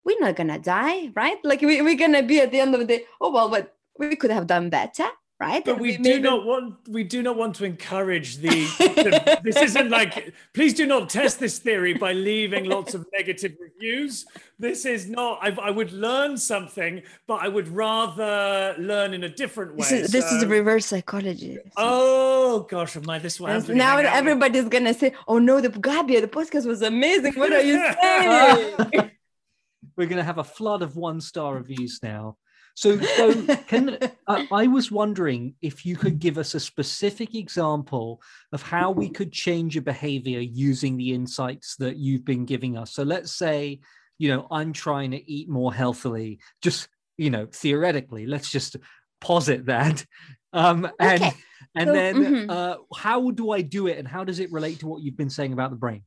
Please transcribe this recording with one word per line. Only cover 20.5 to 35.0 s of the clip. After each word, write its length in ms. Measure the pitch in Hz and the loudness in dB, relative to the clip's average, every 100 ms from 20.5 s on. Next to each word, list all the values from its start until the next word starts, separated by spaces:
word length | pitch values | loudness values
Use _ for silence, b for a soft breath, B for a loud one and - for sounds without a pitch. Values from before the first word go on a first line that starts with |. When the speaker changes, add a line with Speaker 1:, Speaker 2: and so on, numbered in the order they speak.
| 214 208 220 | 4 4 2
Speaker 1:
psychology. 720 | - 190 - 202 196 170 - - 196 - | 0 -4 -4 -6 -6 -6 -10 -14 -12 -2
Speaker 2:
Oh, 880 | 226 254 262 262 262 262 254 226 180 | 0 2 4 4 4 4 4 2 -2
gosh, 260 | 180 170 160 | -6 -6 -8
am 120 | 156 | -8
I, 100 | 160 | -6
this 180 | 165 - | -6 -6
is 40 | |
what 80 | 180 | -2
Speaker 1:
And 60 | |
Speaker 2:
happens 140 | 220 220 | -2 0
when 80 | 240 | 4
you 40 | |
Speaker 1:
now 140 | 262 285 | 4 4
Speaker 2:
hang 80 | |
out 60 | 285 | 4
with 80 | 269 | 4
Speaker 1:
everybody's 500 | 285 277 269 254 226 | 4 4 4 4 2
gonna 240 | 240 240 | 2 2
say, 220 | 240 269 269 - | 2 0 0 0
"Oh 120 | 233 | 4
no, 240 | 240 269 | 6 6
the 80 | 247 | 4
Gabia, 500 | 208 262 302 277 240 | 0 -2 0 2 2
the 80 | 220 | 2
podcast 380 | 302 320 294 240 | -2 -2 -2 -2
was 160 | 226 | 0
amazing. 500 | 220 226 294 370 277 269 | 0 2 4 4 2 0
What 180 | 285 | 4
are 80 | 294 | 4
you 160 | 285 294 330 679 | 6 4 2 4
Speaker 2:
<laughs> 60 | |
Speaker 1:
saying?" 1080 | 370 370 359 - 269 240 214 202 220 - - - _ _ _ _ _ _ 143 - | 4 6 6 8 10 8 4 -2 0 2 0 -6 _ _ _ _ _ _ -16 -6
Speaker 3:
We're 120 | 170 | -4
gonna 160 | 180 | -2
have 140 | 165 165 | -4 -6
a 60 | |
flood 380 | 139 - 220 202 | -8 -6 -4 -2
of 140 | 165 160 | -4 -6
one-star 580 | 170 160 - 170 147 | -6 -8 -10 -8 -6
reviews 460 | 135 123 131 123 - | -6 -8 -8 -8 -8
now. 340 | 113 107 110 - b b b | -10 -10 -12 -14 b b b
So, 240 | - 208 202 | 0 2 4
so 460 | 453 571 - 226 - 277 | 2 4 6 4 2 -2
Speaker 1:
<laughs> 100 | - | 0
Speaker 3:
can, 300 | 233 269 - 254 - 202 | 0 0 -2 -6 -6 -2
uh, 180 | 208 285 | -2 0
I 160 | 202 247 | 2 4
was 240 | 262 - | 4 2
wondering 640 | 208 | 0